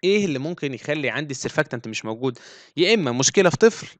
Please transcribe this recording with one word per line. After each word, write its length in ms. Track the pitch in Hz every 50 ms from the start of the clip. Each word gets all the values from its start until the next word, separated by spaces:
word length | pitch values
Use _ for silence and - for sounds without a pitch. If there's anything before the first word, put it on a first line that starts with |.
| -
ايه 220 | 185 202 214 202
اللي 140 | 185 147 131
ممكن 340 | 135 156 175 - - 143 131
يخلي 360 | 113 - - 147 156 143 123
عندي 220 | 110 127 151 151
السيرفاكتنت 560 | 135 - - 156 - - 151 - - - - 113
مش 180 | 110 - -
موجود؟ 340 | 107 110 113 127 135 120 - - - - - - _ _ 143
يا 160 | 170 180 226
اما 180 | 226 170 127
مشكله 380 | 120 123 139 - - - 190 175
في 80 | 156 -
طفل 300 | - 226 208 - - - -